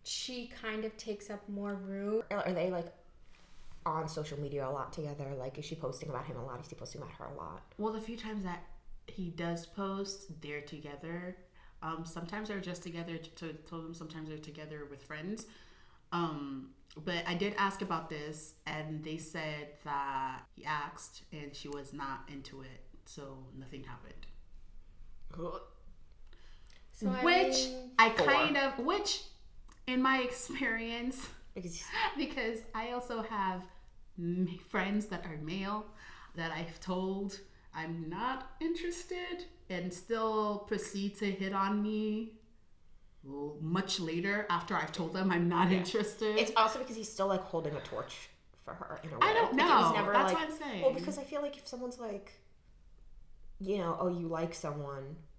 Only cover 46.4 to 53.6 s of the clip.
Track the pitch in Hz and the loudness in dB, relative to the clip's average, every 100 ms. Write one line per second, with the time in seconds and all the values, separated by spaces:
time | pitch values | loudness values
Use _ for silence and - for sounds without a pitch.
46.4 | 220 226 220 247 247 226 214 - 196 185 | 6 8 6 6 -4 -4 -6 0 4 4
47.4 | - 170 151 147 - 110 - - - - | 2 0 0 -2 -4 -4 -6 -10 -14 -18
48.4 | - - - - - - 160 151 370 440 | -20 -16 -12 -10 -8 -8 -6 6 8 10
49.4 | 453 262 330 226 170 208 202 202 - - | 6 8 10 10 10 8 8 8 8 6
50.4 | 311 311 294 202 262 262 277 285 262 294 | 2 -2 -2 6 6 6 -2 -4 -2 -2
51.4 | 285 285 - 247 247 247 233 202 - - | -2 -4 -10 -6 -6 -6 -6 -6 -10 -20
52.4 | - - - - - - - - - - | -20 -20 -20 -20 -20 -20 -18 -18 -16 -14
53.4 | - - | -14 -6